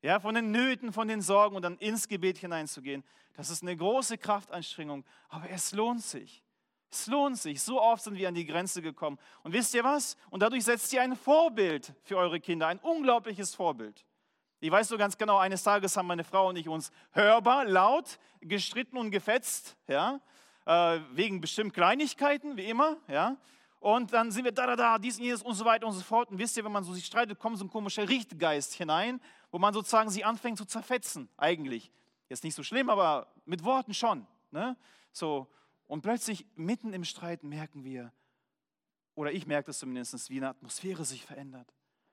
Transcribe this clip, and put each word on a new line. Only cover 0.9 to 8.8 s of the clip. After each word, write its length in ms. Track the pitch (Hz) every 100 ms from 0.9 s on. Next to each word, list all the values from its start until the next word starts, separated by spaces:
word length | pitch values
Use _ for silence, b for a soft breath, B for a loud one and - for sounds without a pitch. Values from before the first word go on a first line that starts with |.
von 160 | 208 220
den 140 | 220
Sorgen 340 | 180 202 208 196
und 60 |
dann 160 | 175 180
ins 300 | 214 220 -
Gebet 300 | 196 185 175
hineinzugehen. 680 | 180 165 151 - 131 139 - b b
Das 160 | - 135
ist 140 | 165
eine 120 | 175 170
große 420 | 180 254 247 226
Kraftanstrengung, 880 | - 202 196 175 160 - 151 143 135 b b
aber 200 | 160 170
es 220 | 180 -
lohnt 320 | 196 233 240
sich. 400 | - 131 104 - _ _ _ _ _
Es 160 | - -
lohnt 300 | 285 285 247
sich. 240 | 160 143
So 200 | - 254
oft 220 | 220 226
sind 120 | 214 196
wir 120 | 185
an 60 |
die 120 | 170 156
Grenze 360 | 165 185 180